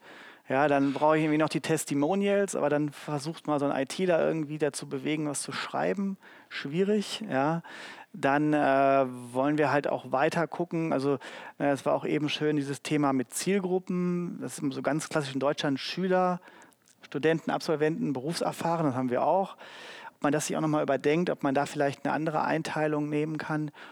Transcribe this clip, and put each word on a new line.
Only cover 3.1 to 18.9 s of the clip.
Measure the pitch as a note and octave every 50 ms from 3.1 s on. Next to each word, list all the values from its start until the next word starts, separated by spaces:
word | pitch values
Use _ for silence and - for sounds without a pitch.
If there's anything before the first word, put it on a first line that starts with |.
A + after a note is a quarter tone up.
| D3+ C#3+ C3+ D#3+ E3 - -
mal | D3+ D3 C#3+
so | C#3+
ein | C#3+ C#3+ C3+
I | C3+
T-ler | - - - F#3 F3+ E3+ D#3 C#3+
irgendwie | D#3 D#3+ D#3+ D3+ C#3 D3+ D3+
dazu | D#3 C#3+ - - D3+
bewegen, | D3 C#3 C3+ C3 C#3+ D#3 D#3 D3+
was | D3 C#3 -
zu | - -
schreiben. | C3+ - - - - C3+ D3 F3 F#3 G3 G3 G3 G3 - - - - - - -
Schwierig, | - - - C#3+ D3 F3 F#3+ G3 G#3+ G#3+ G3 - - - G#3+ G#3
ja. | C3 C3 C#3 D3+ E3 E3+ - - - - - - - - - _
Dann, | - D#3 C#3+ C#3 C#3 D3 D3+ D3+
äh, | D3+ D3 C#3+ C3+ C3+ C3+ C#3 C#3 C#3 C#3 C3+ B2+ B2+ B2 B2 A#2+
wollen | A#2+ C3 C3+ D3 D3+
wir | D3+ D3+ C3+
halt | C3+ D3 - -
auch | - C3 - B2+
weiter | C3 C3 D3 D#3+ - F3 D#3+
gucken. | - - - F3 - - E3 E3 D#3+
Also, | C#3 C3+ C3 C#3+ C#3 B2+ - - - - - - - -
äh, | - C#3+
es | C#3 C3 -
war | D3 C#3+
auch | C#3+ -
eben | - D#3 D3+ D3+ C#3+
schön, | - - D3+ D3+ D3+
dieses | D3 C#3 C#3 C#3 -
Thema | - - D#3 D3 D3 C#3 C3+
mit | C3 B2 -
Zielgruppen. | - - - F3+ G3 G3+ F#3 F3+ F3+ F#3+ F#3 - F3+ F3+ F3+ F3+ F3 F3 F3 E3+ - -
Das | - C3+ - -
ist | D3+ C#3
so | C3 C3+
ganz | C3 C3 C#3+ D#3 - -
klassisch | - D#3+ C#3+ C3+
in | C3+ C3+
Deutschland: | C3 C#3+ D#3 - - D3 C#3 C3
Schüler, | - - - F3 F#3 F#3+ F#3 F#3 F#3 F3+ F3+ F3 - - - - - - _ _ _ _ _ _
Studenten, | - - - C#3+ C3 D#3 E3 D#3 - -
Absolventen, | D3+ D#3 - - D#3+ C#3+ D3+ D#3 E3 - E3 D#3
Berufserfahrene, | C#3 C3 B2 D#3 E3+ - - E3 D3+ - - E3 E3+ E3+ D#3+ C#3+